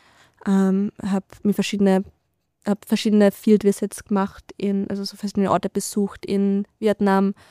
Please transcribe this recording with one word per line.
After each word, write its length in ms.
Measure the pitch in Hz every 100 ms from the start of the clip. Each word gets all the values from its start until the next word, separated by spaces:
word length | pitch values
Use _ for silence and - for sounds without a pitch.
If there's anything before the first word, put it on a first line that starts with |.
| _ _ _ _ 202
ähm, 400 | 196 190 190 202 - 208
hab 140 | 196 - -
mir 100 | 208
verschiedene, 500 | 196 190 202 196 190 202 _ _ _ _ _ -
hab 180 | 202
verschiedene 460 | - 214 226 208 202
Field 320 | - - 208
Visits 400 | 202 - 202 -
gemacht, 400 | - 196 196 - - -
in, 320 | 202 196 202
also 140 | 202
so 120 | 196 196
verschiedene 340 | 202 202 190
Orte 180 | 180 190
besucht 560 | 202 - - 202 - -
in 400 | 196 196 196 208 -
Vietnam. 560 | 214 202 202 196 196 - -